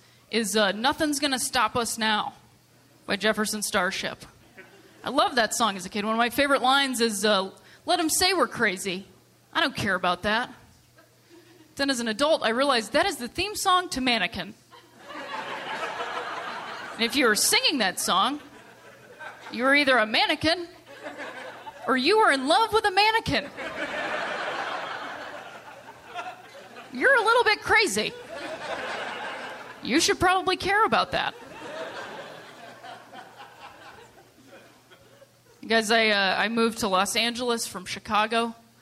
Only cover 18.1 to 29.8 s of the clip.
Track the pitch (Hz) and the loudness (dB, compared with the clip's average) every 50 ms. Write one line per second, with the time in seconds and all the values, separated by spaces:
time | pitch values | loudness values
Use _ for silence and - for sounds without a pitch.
18.1 | 185 185 202 247 285 294 - - - - - - - - - - - - - - | 2 2 2 2 0 -4 -10 -16 -20 -20 -20 -20 -20 -20 -20 -20 -20 -20 -20 -20
19.1 | - - - - - - - - - 220 247 269 277 285 294 269 262 240 214 220 | -20 -18 -16 -16 -16 -16 -16 -10 -6 0 4 4 6 6 6 6 4 4 4 2
20.1 | 226 302 403 392 311 294 - 311 339 370 349 339 - - - - - - - 294 | 2 0 2 2 0 0 2 0 0 0 -4 -10 -14 -20 -20 -20 -20 -16 -14 -14
21.1 | 294 294 277 247 254 262 - - - - - - - - - - 269 254 247 302 | -12 -12 -12 -12 -12 -14 -14 -16 -16 -16 -16 -16 -16 -8 -2 0 0 2 4 4
22.1 | 415 440 440 359 277 269 254 277 330 403 453 427 403 440 427 415 370 392 415 440 | 6 6 6 6 4 2 2 4 4 4 4 4 2 2 2 4 4 4 4 4
23.1 | 440 453 440 - 285 220 - - - - - - - - 302 269 - - - - | 4 2 0 0 -2 -2 -2 -4 -10 -10 -10 -8 -8 -8 -8 -6 -6 -6 -4 -4
24.1 | - - - - - - - - - - - - - - - - - - - - | -4 -4 -6 -6 -6 -6 -6 -6 -6 -6 -6 -6 -6 -8 -8 -8 -10 -10 -10 -12
25.1 | - - - - - - - - - - - - - - - - - - - - | -12 -12 -12 -14 -14 -14 -16 -16 -18 -18 -18 -18 -20 -20 -20 -20 -20 -20 -20 -14
26.1 | 480 359 - 740 679 - - - - - - - - - - - - 247 302 508 | -14 -12 -12 -12 -14 -16 -20 -20 -20 -20 -20 -20 -20 -20 -18 -14 -6 2 4 6
27.1 | 554 480 403 440 466 494 466 440 415 427 - - 440 415 440 320 196 214 180 160 | 6 6 6 4 4 6 6 4 2 2 2 4 4 4 4 4 2 -2 -2 -4
28.1 | - - - - - - - - - - - - - - - - - - - - | -6 -10 -14 -14 -12 -12 -10 -10 -10 -10 -8 -8 -8 -8 -6 -8 -8 -8 -8 -8
29.1 | - - - - - - - - - - - - - - | -8 -8 -10 -10 -10 -10 -10 -12 -12 -14 -16 -18 -18 -10